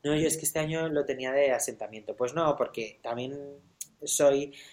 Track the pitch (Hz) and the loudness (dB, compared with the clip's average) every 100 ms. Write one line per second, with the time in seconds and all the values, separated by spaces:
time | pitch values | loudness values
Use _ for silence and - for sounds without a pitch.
0 | 143 151 156 156 - 160 156 160 160 147 | 0 2 2 0 -2 -2 -2 -2 0 0
1 | 139 127 131 139 139 120 - 113 107 110 | 0 -2 0 4 4 4 0 -6 -10 -10
2 | 107 107 123 151 156 143 120 - 107 - | -10 -4 -2 2 2 2 0 -4 -8 -8
3 | 120 120 127 143 143 143 _ - - _ | -6 -6 -6 -8 -12 -16 _ -18 -18 _
4 | 147 - 143 139 143 - - | -4 4 6 4 0 -10 -20